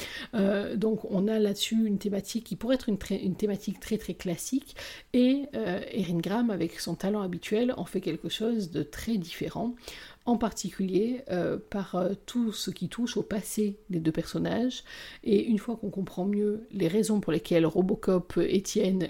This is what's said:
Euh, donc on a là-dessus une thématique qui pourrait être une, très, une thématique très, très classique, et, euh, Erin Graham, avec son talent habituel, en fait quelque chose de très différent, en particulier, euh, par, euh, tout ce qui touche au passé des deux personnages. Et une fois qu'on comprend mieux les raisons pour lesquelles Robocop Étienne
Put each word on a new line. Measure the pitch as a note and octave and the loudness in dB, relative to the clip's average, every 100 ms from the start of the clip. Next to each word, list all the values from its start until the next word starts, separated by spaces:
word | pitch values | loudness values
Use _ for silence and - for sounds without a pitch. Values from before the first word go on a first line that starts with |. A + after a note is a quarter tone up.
| - - B3+ A3 | -8 -10 -6 2
Euh, | G3 G3+ - A3 | 2 2 0 0
donc | A3 G#3+ - | 2 0 0
on | G3 G3+ | 2 2
a | A3 | 4
là-dessus | G#3 G3+ - A3+ A3 | 2 2 0 2 2
une | G3 | 2
thématique | G#3 G3 - A3+ | 0 -2 -2 -6
qui | - F3 | -6 -4
pourrait | A3+ C4 | 0 2
être | - | 2
une, | G3+ | -2
très, | - G3 | 0 -2
une | G3 E3 | 0 0
thématique | G#3 G3+ - - | 0 -2 -4 -8
très, | - G#3+ | -4 -4
très | - | -4
classique, | F3 F#3 E3 - C4+ - - - - - | -6 -4 -4 -2 -4 -4 -14 -14 -14 -2
et, | B3 B3 C#4 C#4 A3+ | 4 6 4 0 -4
euh, | G#3+ - - | -2 -2 -4
Erin | A#3 F3 E3+ | -4 0 0
Graham, | E3+ A3 A#3 | 0 2 2
avec | F#3 E3 - | 0 -2 -4
son | - | -6
talent | E3+ F#3+ G#3+ | -2 0 0
habituel, | F#3+ F3 - G#3+ B3 - | -2 -4 -2 2 2 0
en | F3 | -4
fait | G3 | -4
quelque | F3 D#3 E3+ | -2 -4 -4
chose | - A3 A#3 E3+ | -2 0 0 0
de | E3 | -2
très | D3+ - - A3 | -4 -6 -2 -2
différent, | E3 - D#3+ - A3+ A#3+ - - - - - | -2 -4 -4 -2 -4 -6 -12 -16 -18 -8 0
en | A3+ | 2
particulier, | A3 - F3+ - F#3+ F#3 A3+ B3 - | 2 -2 -6 -2 2 2 2 0 -2
euh, | F3+ D#3+ - - | 0 0 -2 -4
par, | G3+ F3+ F3+ | -6 -2 0
euh, | F#3+ G3+ - | 0 -2 -4
tout | B3 A3+ | -2 -2
ce | - - | -2 -6
qui | - F3 | -4 -6
touche | - A#3+ - | -2 -2 -2
au | |
passé | - A3 - - G#3 G3+ - | -2 -4 -2 0 0 -2 -4
des | E3+ | 0
deux | D#3+ | 0
personnages. | D#3+ D#3+ E3+ E3+ F#3+ B3+ - - - - - | 0 -2 -2 0 2 0 -2 -12 -16 -16 -6
Et | A#3+ G#3 | 2 4
une | - G#3 | 4 2
fois | - A3+ | 0 -6
qu'on | G3+ | -4
comprend | F#3+ F3+ - F#3+ | -4 -6 -2 0
mieux | G#3 G#3 G#3+ A3+ | 2 0 -2 -6
les | G3+ E3 | 0 2
raisons | G#3 G#3 G#3+ | 4 4 2
pour | F3+ | 2
lesquelles | D#3 - E3+ D#3+ | 0 4 4 6
Robocop | F3+ F#3 - - F#3 - F3+ | 4 2 2 4 2 2 2
Étienne | - G3 - G#3 F#3+ F#3+ | 4 2 2 2 4 2